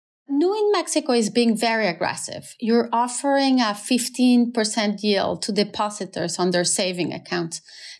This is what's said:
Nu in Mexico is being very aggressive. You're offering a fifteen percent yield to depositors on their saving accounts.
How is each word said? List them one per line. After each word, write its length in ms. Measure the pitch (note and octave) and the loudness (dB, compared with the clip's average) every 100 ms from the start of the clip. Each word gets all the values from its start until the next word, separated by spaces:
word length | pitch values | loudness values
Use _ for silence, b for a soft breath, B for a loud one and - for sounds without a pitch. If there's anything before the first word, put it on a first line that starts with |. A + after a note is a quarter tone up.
| _ _ - | _ _ -4
Nu 240 | C#4 F4 | 0 0
in 200 | G#4+ G#4 | 2 2
Mexico 400 | G4+ D#4+ D4+ D#4 | 2 0 -2 0
is 180 | A#3+ G#3+ | 0 2
being 260 | A#3+ A#3 G#3+ | 2 2 2
very 300 | A#3 A3+ G3+ | 0 0 0
aggressive. 680 | E3 - - - - - - | -2 -4 -4 -10 -12 -14 -6
You're 300 | A3 A#3 A#3 | 2 2 2
offering 680 | A#3 A#3+ - C#4 C#4 C4+ B3+ | 0 -2 -2 0 2 4 4
a 140 | A3 | 2
fifteen 800 | G#3 - B3 - - B3+ A#3+ A#3+ | -2 0 0 0 2 4 6 4
percent 500 | A#3 G#3+ - G#3 G3+ | 0 -2 0 -2 0
yield 400 | G#3+ G3 - E3+ | 0 0 0 -4
to 100 | - | -2
depositors 840 | G3+ G#3 - G#3+ - F#3 - E3+ - | -2 -2 -2 -4 -6 -8 -6 -4 -2
on 120 | F3+ | 0
their 140 | F3 | 2
saving 480 | F3+ - F#3 F3 D#3+ | 0 0 -2 -2 -4
accounts. 480 | - - F3 E3 - B B B B | -6 -6 -6 -6 -10 B B B B